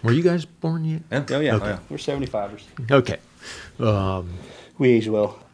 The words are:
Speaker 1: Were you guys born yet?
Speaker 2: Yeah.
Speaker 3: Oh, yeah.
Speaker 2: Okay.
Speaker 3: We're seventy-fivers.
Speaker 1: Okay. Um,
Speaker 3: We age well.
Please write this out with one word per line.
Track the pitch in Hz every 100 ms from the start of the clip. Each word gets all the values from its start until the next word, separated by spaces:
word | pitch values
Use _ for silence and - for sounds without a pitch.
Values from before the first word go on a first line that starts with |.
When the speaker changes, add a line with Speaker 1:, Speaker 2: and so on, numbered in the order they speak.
Speaker 1:
Were | 113
you | 131
guys | 170 170
born | 151 - 165 165
yet? | 160 160 160
Speaker 2:
Yeah. | 131 139 135
Speaker 3:
Oh, |
yeah. | 151 110
Speaker 2:
Okay. | 101 95 -
Speaker 3:
We're | 147
seventy-fivers. | - 139 127 107 101 104 - - 120
Speaker 1:
Okay. | 139 123 87 - - - - - -
Um, | 117 101 95 95 90 87 - - - -
Speaker 3:
We | 131
age | 117 110
well. | 107 104 - -